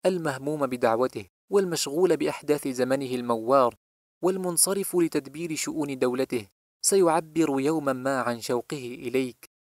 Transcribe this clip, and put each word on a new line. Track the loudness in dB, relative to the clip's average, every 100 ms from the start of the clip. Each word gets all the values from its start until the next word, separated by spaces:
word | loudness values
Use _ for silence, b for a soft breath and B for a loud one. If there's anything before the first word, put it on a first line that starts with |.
| -2
المهموم | -2 -4 -4 -4 -2 -2
بدعوته | 0 2 2 0 -2 -14 _ _
والمشغول | 0 0 -2 -2 2 2 2
بأحداث | 0 -4 -2 -2 -2
زمنه | -2 0 0 -2 -6
الموار | -2 -2 4 4 4 0 _ _ _ _
والمنصرف | -2 0 -2 0 0 0 0 2
لتدبير | 2 0 -4 -10 -8 -6
شؤون | -6 -4 -4 0
دولته | 0 0 -2 -4 -8 _ _ _
سيعبر | 2 4 6 4 0 0 2 2
يوما | 0 0 -2
ما | -2 -2 -2
عن | -2 -4
شوقه | -2 -4 -2 -10 -10 -10
إليك؟ | -2 -2 -2 -6 -20 _